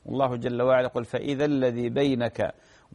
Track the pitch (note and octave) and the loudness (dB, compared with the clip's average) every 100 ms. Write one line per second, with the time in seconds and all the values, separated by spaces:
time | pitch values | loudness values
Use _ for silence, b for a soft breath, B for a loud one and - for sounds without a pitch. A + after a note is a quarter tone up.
0 | - B2 C3+ B2 B2 A#2+ B2+ C3 B2+ B2+ | -6 -2 0 0 -2 0 4 4 2 -2
1 | A#2 B2 C#3 C#3 D3 C#3 B2+ A#2+ A#2+ A#2 | -4 -4 -4 0 0 2 0 0 -2 0
2 | C#3+ B2+ A#2 - G2+ - b b b | 2 2 -2 -2 -4 -4 b b b